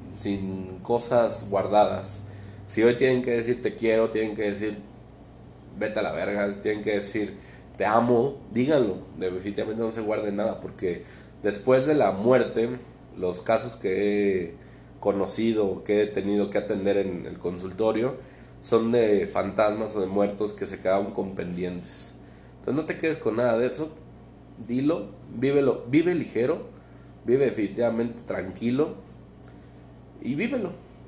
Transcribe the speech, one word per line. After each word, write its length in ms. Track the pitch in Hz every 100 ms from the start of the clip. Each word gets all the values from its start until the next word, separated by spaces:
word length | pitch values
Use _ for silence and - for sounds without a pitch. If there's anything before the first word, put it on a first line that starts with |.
| - -
sin 640 | 101 98 95 95 92 92
cosas 680 | 104 120 - 123 113 - 104
guardadas. 720 | 98 92 104 98 95 - - - - - - -
Si 160 | -
hoy 140 | 113 123
tienen 260 | 131 127
que 100 | 123
decir 280 | 120 113 120
"te 140 | 107
quiero", 360 | 101 113 110 113
tienen 240 | 110 107
que 80 | 104 104
decir 280 | 101 107 101 - - - - - - - - - -
"vete 220 | 107 110
a 20 |
la 100 | 90
verga", 380 | 78 92 101 101 101
tienen 200 | 107 104
que 100 | 107
decir 440 | 101 98 110 101 - - - - -
"te 80 |
amo", 520 | 98 113 120 120 135 139 -
díganlo, 440 | 110 131 151 107 92 - -
definitivamente 640 | 92 92 101 101 107 113
no 80 | 113
se 100 | 110
guarden 360 | 107 107 104 101
nada, 220 | 110 90
porque 440 | 90 - 95 85 - - - -
después 440 | 104 98 127 131 139
de 80 |
la 180 | 151 104
muerte, 580 | 95 113 127 110 110 120 127 - - - -
los 240 | 92 90
casos 340 | - 113 120 -
que 680 | 98 95 101 104 101 92
he 100 | 85 - - - - -
conocido, 840 | 104 98 92 - 113 107 101 92
que 200 | - 104
he 20 | 104
tenido 420 | 98 98 104 98
que 80 | 104
atender 380 | - 101 98 101
en 300 | 95 87 -
el 120 | 90
consultorio, 800 | 90 90 92 92 110 110 127 - - - - -
son 300 | - 113 113
de 340 | 120 110 101 87
fantasmas 680 | 101 95 98 107 107 107 107
o 40 |
de 60 | 95
muertos 460 | 98 101 101 104
que 120 | -
se 160 | 95 95
quedaron 300 | 92 98 101
con 220 | - 98
pendientes. 800 | 95 87 87 90 87 - - - - - - - -
Entonces 200 | - 135
no 60 | 156
te 100 | 175
quedes 220 | 160 151
con 160 | 113 110
nada 220 | 123 113
de 80 | 123
eso, 240 | 120 156 - - - - - - - 117
dilo, 400 | 123 143 180 - - -
vívelo, 480 | 110 131 143 135 - 120
vive 260 | 143 170
ligero, 540 | 175 110 104 127 185 - - - - - - 113
vive 200 | 131 131
definitivamente 760 | 107 101 98 117 113 117 -
tranquilo 720 | - 95 92 92 117 127 165 - - - - - - - - - - - - -
y 160 | 113 143
vívelo. 340 | 233 269 180 - - -